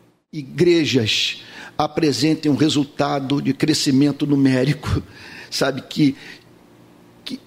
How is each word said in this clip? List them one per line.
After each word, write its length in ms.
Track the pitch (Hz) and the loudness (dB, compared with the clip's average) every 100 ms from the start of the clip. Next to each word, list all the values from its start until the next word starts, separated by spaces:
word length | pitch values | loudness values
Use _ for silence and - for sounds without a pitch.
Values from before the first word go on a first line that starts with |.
| _ _ _ | _ _ _
igrejas 1120 | 160 135 143 170 170 139 123 107 - - - - - - - | -12 -6 2 4 4 2 2 2 0 -2 -6 -14 -20 -10 -4
apresentem 720 | 151 - 160 110 151 156 151 | -4 0 0 2 0 0 0
um 20 | |
resultado 840 | 131 151 139 135 - 143 143 135 143 | 2 2 0 -2 -2 -2 -2 -2 -2
de 140 | 135 | -2
crescimento 720 | 131 156 151 - 135 143 139 147 | 0 0 0 2 4 2 0 0
numérico, 760 | 143 135 131 135 147 - - - - | 2 4 2 0 -2 -2 -4 -4 -14
<laughs> 280 | - - - | -20 -20 -12
sabe, 300 | - 139 135 | -4 -2 -4
que, 340 | - - 147 135 - - - - _ - - - - - | -6 0 2 0 -8 -20 -20 -20 _ -20 -20 -20 -20 -20
que, 160 | - - | -14 -14